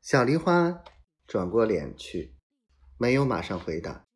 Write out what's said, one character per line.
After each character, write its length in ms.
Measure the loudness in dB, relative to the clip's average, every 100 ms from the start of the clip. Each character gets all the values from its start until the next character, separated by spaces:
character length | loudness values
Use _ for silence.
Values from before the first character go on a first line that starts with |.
小 240 | 2 2 4
梨 100 | 2
花 480 | 4 4 2 -2 -14 _ _ _ _
转 240 | -4 0
过 140 | 2
脸 320 | 2 0 -4 -12
去， 400 | -10 -10 -10 -16 _ _ _ _ -20 -4
没 160 | 0
有 100 | 2
马 180 | 2 -2
上 160 | -4 -6
回 220 | -6 -6
答。 260 | -8 -12 _